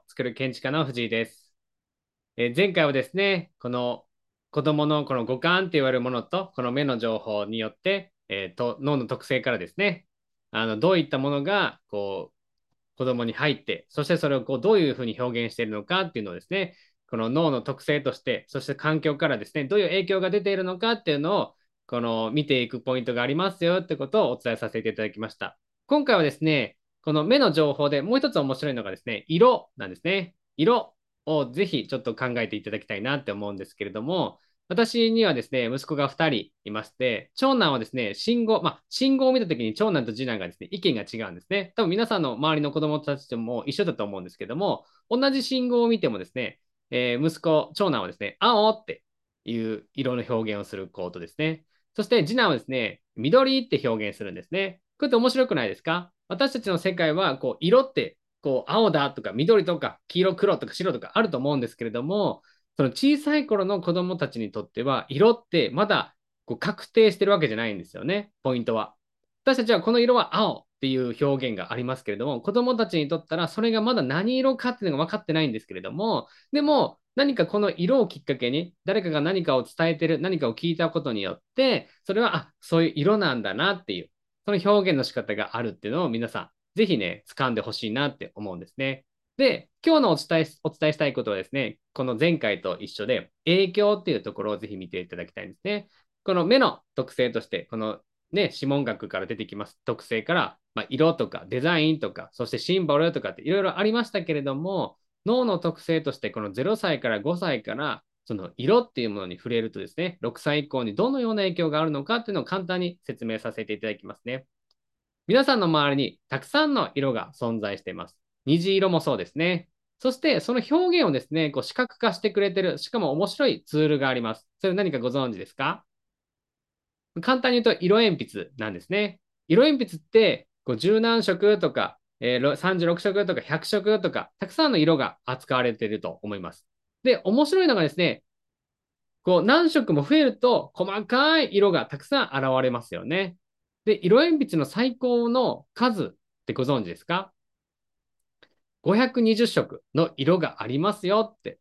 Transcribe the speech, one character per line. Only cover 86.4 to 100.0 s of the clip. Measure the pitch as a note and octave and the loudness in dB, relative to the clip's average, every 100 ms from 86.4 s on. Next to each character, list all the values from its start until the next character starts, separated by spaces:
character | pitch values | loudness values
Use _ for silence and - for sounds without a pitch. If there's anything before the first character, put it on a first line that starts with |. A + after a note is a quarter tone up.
ん、 | - _ _ | -12 _ _
ぜ | G3 | 0
ひ | G#3 C3+ | 2 2
ね、 | F2+ F2 - | -2 -6 -12
掴 | - C3 | -4 -2
ん | |
で | A2 | -2
ほ | A2+ | -4
し | - A2+ | -6 -4
い | |
な | B2 C#3+ | -2 -4
っ | C#3 | -4
て | - | -16
思 | - G#2 | -10 -10
う | F2+ | -10
ん | |
で | F#2+ | -12
す | - | -6
ね。 | C3+ C3 _ _ _ - | -6 -6 _ _ _ 0
で、 | C4 - - _ | 2 2 -8 _
今 | E4 D#4 | 4 4
日 | |
の | A#3 | 4
お | D#3 | 2
伝 | - E3 | 2 0
え、 | D#3+ - | 0 -4
お | - | -8
伝 | - D3+ | 0 0
え | |
し | D3+ | 2
た | D3 | -2
い | |
こ | B2+ | -2
と | G#2+ | -4
は | G2 | -4
で | |
す | - | -4
ね、 | C#3 A2+ - _ | -4 -4 -8 _
こ | - | -6
の | C3 | -4
前 | A#2 E3 E3 | 2 2 2
回 | A2 F#2 | 0 -2
と | F#2+ F2 | -4 -6
一 | G2+ | -10
緒 | - G#2 | -8 -2
で、 | A2+ - _ D#3+ | -2 -4 _ 0
影 | F#3 F#3+ | 2 2
響 | F#3+ G#3 G#3 | 2 2 2
っ | |
て | - | -2
い | A#2 | -4
う | |
と | G#2 | -4
こ | - | -6
ろ | G#2 | -4
を | G2+ | -4
ぜ | G#2+ | -8
ひ | G2 | -12
見 | F2+ | -10
て | F2+ | -10
い | F2+ | -10
た | F2 | -12
だ | |
き | F2 | -14
た | - | -14
い | F#2 | -16
ん | |
で | |
す | - | -10
ね。 | F#3+ G#3 G#3 _ _ _ | -6 -6 -8 _ _ _
こ | - | -2
の | F3+ | 0
目 | E3+ C4 | 4 4
の | B3+ - _ | 4 0 _
特 | - B2+ | -8 -6
性 | - B2 | -2 -2
と | A2+ | -2
し | - | -6
て、 | F2 - | -10 -8
こ | A2+ | -6
の | A2 G2+ _ _ - | -6 -8 _ _ -6
ね、 | G3 F#3+ | -2 -2
指 | - C#3 | -2 -2
紋 | C#3+ | 0
学 | B2 G#2+ G#2 | -2 -6 -6
か | F#2+ | -6
ら | |
出 | F#2+ | -6
て | A2 G#2+ | -8 -8
き | G2+ | -10
ま | |
す | G2+ _ - | -14 _ -8
特 | A#2 | -8